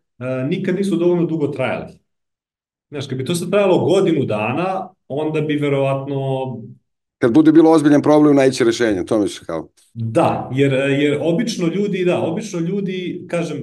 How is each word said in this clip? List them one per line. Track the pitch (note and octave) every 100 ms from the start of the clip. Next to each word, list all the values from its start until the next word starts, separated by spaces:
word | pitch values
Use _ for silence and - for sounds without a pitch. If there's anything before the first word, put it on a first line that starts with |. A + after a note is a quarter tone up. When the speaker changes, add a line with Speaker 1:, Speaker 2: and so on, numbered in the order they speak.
| _ -
Speaker 1:
e, | B2+ C3 C3+
nikad | F3 F#3
nisu | F3+ G3 E3
dovoljno | F3 F3 D3+
dugo | D#3+ C#3
trajali. | - B2 F2+ - - _ _ _ _ _ _ _ _ _
Znaš, | D3 -
kad | C3
bi |
to | C3
sad | E3+ E3+
trajalo | G3+ G3+ E3+
godinu | A#2+ F#3+ E3+ D3
dana, | G#2+ G#2 A2 C#3+ F#3 F#3+ F#3+ _ -
onda | C#3 D#3 D#3
bi | D3
verovatno | C#3+ C#3+ C#3 C3+ C#3 C3+ C#3 C3+ C3 C3 A2+ - - _ _ _ _
Speaker 2:
Kad | B2+
bude | C3 D#3
bilo | D3+ D#3+
ozbiljan | D#3+ D3 D3
problem, | C#3+ D3+ D3+ C#3
naići | C3+ C3
rešenje, | A#2 A2+ A#2 F#2+
to | - A2+
misliš | F#2+ -
kao? | - E2 - _ _
Speaker 1:
Da, | A#2 A2+ C#3 D3 - -
jer, | B2+ C#3
jer | C3 C#3 C#3 D3 C#3+
obično | D#3 F3 A3+ - E3
ljudi, | F#3 G3+ F#3
da, | F3 C#3
obično | C#3+ E3+ - F3
ljudi, | E3 G3+ F#3+ F#3 F3 - -
kažem, | F3 E3 C3+